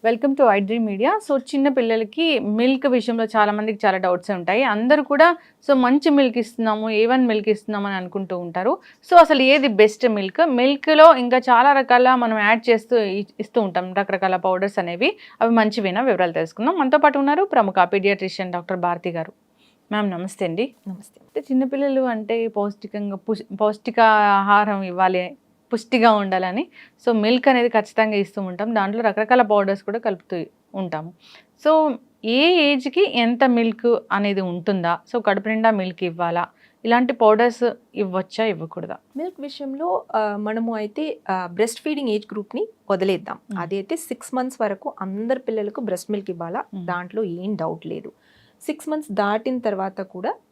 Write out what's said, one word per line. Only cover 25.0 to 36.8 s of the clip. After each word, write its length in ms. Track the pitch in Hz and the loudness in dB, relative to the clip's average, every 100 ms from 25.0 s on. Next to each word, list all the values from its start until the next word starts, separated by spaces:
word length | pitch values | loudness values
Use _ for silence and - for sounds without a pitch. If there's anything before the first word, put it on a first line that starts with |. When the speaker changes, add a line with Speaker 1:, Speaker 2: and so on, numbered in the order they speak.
| 185 185 180 - _ _ _ | 0 0 -4 -12 _ _ _
Speaker 1:
పుష్టిగా 400 | 226 - 254 233 | -8 -2 4 4
ఉండాలని, 560 | 214 196 185 185 196 349 - - _ - | 4 0 -2 -2 -4 -6 -12 -20 _ -2
so, 60 | |
మిల్క్ 360 | 226 208 247 269 | 0 2 2 2
అనేది 200 | 254 240 | 2 2
ఖచ్చితంగా 480 | 233 208 - 220 208 | 0 -2 -2 0 0
ఇస్తూ 260 | 196 - | -4 -6
ఉంటాం. 320 | 190 180 214 | -10 -6 -4
దాంట్లో 280 | 226 196 220 | -2 -2 -2
రకరకాల 400 | 226 202 214 254 | -2 -2 2 4
పౌడర్స్ 400 | 220 208 196 196 | 4 2 2 -2
కూడా 160 | - 220 | -4 -6
కలుపుతూ 460 | 226 180 _ 180 151 _ _ | -4 -6 _ -8 -8 _ _
ఉంటాము. 380 | 190 185 160 165 - _ - _ _ 294 | -10 -6 -8 -10 -18 _ -20 _ _ 2
So, 300 | 320 311 247 _ _ | 2 2 -4 _ _
ఏ 480 | 220 247 320 359 285 | -2 2 4 4 2
ఏజ్కి 460 | 285 262 302 403 240 | 0 -2 0 0 2
ఎంత 260 | 233 240 | 0 2
మిల్క్ 560 | 269 233 226 220 240 233 - | 2 2 0 0 0 0 0
అనేది 280 | 196 202 196 | -2 0 -2
ఉంటుందా? 580 | 185 175 170 190 170 170 _ | -4 -4 -4 -2 -2 -4 _
So, 60 | 240 | -4
కడుపు 280 | 220 196 208 | 0 -2 -2
నిండా 220 | 220 226 | 0 2
మిల్క్ 340 | 208 185 175 | 0 -4 -6
ఇవ్వాలా? 440 | 180 170 175 170 175 _ _ _ | -8 -4 -4 -2 -6 _ _ _